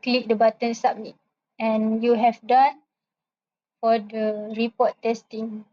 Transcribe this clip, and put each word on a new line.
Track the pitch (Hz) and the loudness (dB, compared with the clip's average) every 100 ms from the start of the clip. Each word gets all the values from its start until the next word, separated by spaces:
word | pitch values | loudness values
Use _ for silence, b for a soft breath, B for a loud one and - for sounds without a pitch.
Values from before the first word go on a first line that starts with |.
click | 254 247 220 | -2 -2 0
the | |
button | 214 226 220 233 | 2 2 0 -6
submit, | 226 254 208 208 - _ _ _ - | -2 -2 -4 -10 -18 _ _ _ -6
and | 226 220 220 220 | -2 0 0 0
you | 233 | 2
have | 233 240 220 220 | 2 2 0 2
done | 247 262 - _ _ _ _ _ _ _ _ _ - | 4 4 0 _ _ _ _ _ _ _ _ _ -4
for | 226 226 | 0 0
the | 208 220 214 208 208 220 | -2 -4 -4 -4 -8 -4
report | 233 - 240 - | -4 0 0 0
testing. | 226 233 - 220 226 214 214 | -4 -4 -6 -10 -8 -10 -16